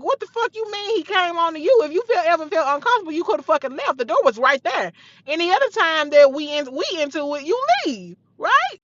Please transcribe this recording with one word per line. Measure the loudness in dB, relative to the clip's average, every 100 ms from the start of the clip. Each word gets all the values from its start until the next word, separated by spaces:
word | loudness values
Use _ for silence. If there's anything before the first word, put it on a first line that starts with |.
What | -2 -4
the | -4
fuck | -4 -4
you | -4 -8
mean | -8 -4 -4
he |
came | -2 -2 -2 0
on | -2
to | -2
you? | 2 2
If | 2
you | -4
feel, | -2 0
ever | 2 0 0
felt | -2 0
uncomfortable, | 0 0 0 0
you | -6
coulda | -2 -4
fucking | 0 -2 -2
left. | -6 -4 -4
The |
door | -2 2
was | 2 2
right | 2 2
there. | 0 -4 -4 -8 -20 -20 -6
Any | -2 2
other | 2 2
time | 2 0 2 2
that | 8 6
we | 6 -4 -4
in, | -4
we | -4 -6 -4
into | -4 -4 -4
it, | -6
you | -2 -2 2 0
leave, | 0 -6 -10 -18 _ _
right? | 2 2 2 -6